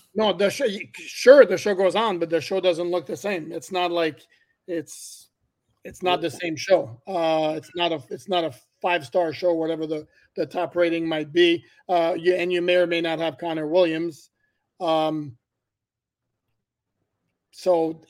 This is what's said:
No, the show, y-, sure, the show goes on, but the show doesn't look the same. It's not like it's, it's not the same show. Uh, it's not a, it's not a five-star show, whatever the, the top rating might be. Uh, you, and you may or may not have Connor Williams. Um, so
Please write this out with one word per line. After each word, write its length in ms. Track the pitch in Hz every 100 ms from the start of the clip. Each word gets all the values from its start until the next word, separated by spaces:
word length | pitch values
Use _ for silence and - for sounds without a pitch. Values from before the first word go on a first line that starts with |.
| _
No, 180 | - 214
the 180 | 175 202
show, 140 | -
y-, 260 | 262 202 170 -
sure, 480 | - - 240 285
the 140 | 208 185
show 160 | 214
goes 200 | 185 190
on, 240 | 175 226 175
but 120 | 165
the 100 | 165
show 200 | 143 190
doesn't 300 | 180 165 175
look 160 | 175 165
the 100 | 220
same. 360 | 202 185 156
It's 180 | 165 -
not 220 | 185 180
like 340 | 170 165 151 _ _ _ _ -
it's, 640 | 170 147 - - - - _ _ _ _ _
it's 180 | 127 -
not 200 | 180 175
the 80 | 165
same 260 | - 175 151
show. 440 | - 180 131 117 -
Uh, 460 | 185 165 160 156
it's 160 | 156 147 175
not 160 | 170
a, 100 | 160 -
it's 180 | 190 -
not 160 | 180
a 120 | 160 123 _ _
five-star 540 | 190 175 139 185 165
show, 180 | 143 180
whatever 340 | 165 160 160 156
the, 220 | 156 151 _ _
the 120 | - 151
top 280 | 180 165
rating 320 | 175 175 165 165
might 240 | 160 151
be. 320 | 165 175 170 - _ -
Uh, 280 | 175 165 175
you, 160 | 170
and 160 | 180 175
you 120 | 180
may 140 | 175 180
or 100 | 175
may 160 | 170
not 160 | 165 160
have 180 | 165 143
Connor 320 | 170 160 151
Williams. 640 | 175 175 160 170 151 - _ _ _ _ -
Um, 560 | 175 160 156 156 147 117 _ _ _ _ _ _ _ _ _ _ _ _ _ _ _ _ _ _ _ _ _
so 500 | - 185 175 160 165 -